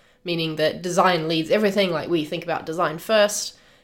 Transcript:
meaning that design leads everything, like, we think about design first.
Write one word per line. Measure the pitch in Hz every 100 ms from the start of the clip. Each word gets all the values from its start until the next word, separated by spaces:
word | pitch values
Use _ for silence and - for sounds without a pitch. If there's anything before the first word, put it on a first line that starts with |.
| _ _
meaning | 180 170 160 151
that | 156 -
design | 180 175 185 175 160
leads | 165 156
everything, | 208 214 196 190
like, | 160 -
we | 170
think | 151 175 170
about | 156 -
design | 160 165 156
first. | - 220 208 - - - _ _